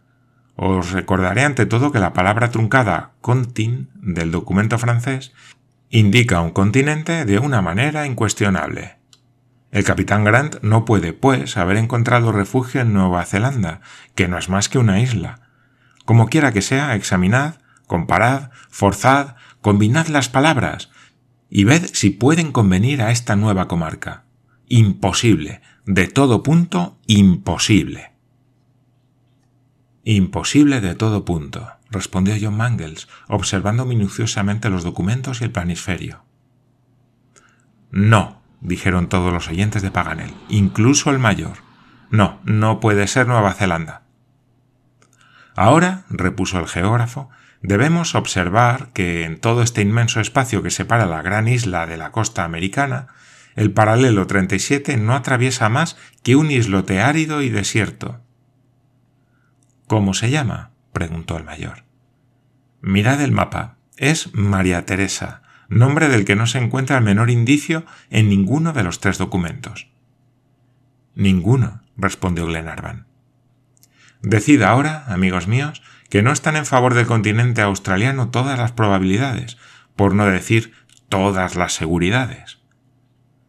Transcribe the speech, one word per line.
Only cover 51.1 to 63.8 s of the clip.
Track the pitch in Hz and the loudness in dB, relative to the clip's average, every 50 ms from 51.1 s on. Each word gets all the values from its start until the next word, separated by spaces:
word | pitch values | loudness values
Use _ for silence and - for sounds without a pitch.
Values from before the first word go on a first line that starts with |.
| 82 78 76 | -2 -4 -4
gran | 87 98 107 110 113 | -4 -2 0 0 0
isla | 127 123 117 98 90 85 82 | 0 0 -2 -2 -4 -4 -4
de | 82 82 | -6 -8
la | 80 80 - - | -10 -12 -8 -6
costa | 110 127 - - - 90 | -4 -4 -4 -4 -6 -6
americana, | 85 82 82 87 98 - 143 139 135 127 123 127 - - _ - - - - - _ - | -6 -4 -4 -6 -4 -4 -4 -4 -4 -4 -8 -10 -12 -20 _ -20 -20 -20 -20 -20 _ -4
el | - 107 107 | -2 0 0
paralelo | 98 110 107 107 110 117 131 131 113 98 92 | 2 2 2 4 4 4 4 4 4 2 0
treinta | 85 104 101 95 92 101 | 0 0 0 0 0 -2
y | 92 | -2
siete | - - 139 143 143 - 143 117 | -2 0 -2 -2 -2 -2 -2 -2
no | 104 110 127 | 0 0 0
atraviesa | 139 123 - 135 120 120 131 - - 120 107 | -2 -2 -2 -2 0 0 0 -2 0 -2 0
más | 107 139 165 165 - - - - _ _ - | 0 0 -2 -2 -6 -10 -20 -20 _ _ 0
que | - 123 | 2 4
un | 143 160 151 | 4 4 4
islote | 143 127 113 107 95 95 92 95 98 92 | 2 0 2 2 2 0 0 0 0 0
árido | 107 131 151 160 160 151 156 147 | 2 2 2 0 0 -2 -2 -4
y | 139 127 | -2 -2
desierto». | 113 104 98 - - - 101 85 - - - - - - - _ _ _ _ _ _ _ _ _ _ _ _ _ _ _ _ _ _ _ _ _ _ _ _ _ _ _ _ _ _ _ _ | -2 -4 -4 -2 -2 -2 -2 -2 -4 -8 -12 -12 -12 -14 -18 _ _ _ _ _ _ _ _ _ _ _ _ _ _ _ _ _ _ _ _ _ _ _ _ _ _ _ _ _ _ _ _
«¿Cómo | - - 110 101 98 92 | -2 0 0 2 0 0
se | - - 117 | -2 -2 -2
llama?», | 135 156 139 107 82 82 82 - _ _ _ _ - | -2 -2 -2 -4 -6 -8 -12 -16 _ _ _ _ -8
preguntó | - 90 82 80 82 80 - 85 | -6 -6 -6 -8 -10 -10 -8 -10
el | 80 78 | -10 -10
mayor. | 78 - - 82 82 - - - _ _ _ _ _ _ _ _ _ _ _ _ _ _ _ _ _ _ _ | -12 -14 -12 -12 -12 -12 -14 -20 _ _ _ _ _ _ _ _ _ _ _ _ _ _ _ _ _ _ _
«Mirad | - 92 95 101 104 117 135 143 | -4 -2 0 2 2 2 0 0
el | 147 131 117 | 0 0 0
mapa. | 101 90 - - 87 85 - - _ | 0 0 -2 -4 -8 -10 -10 -12 _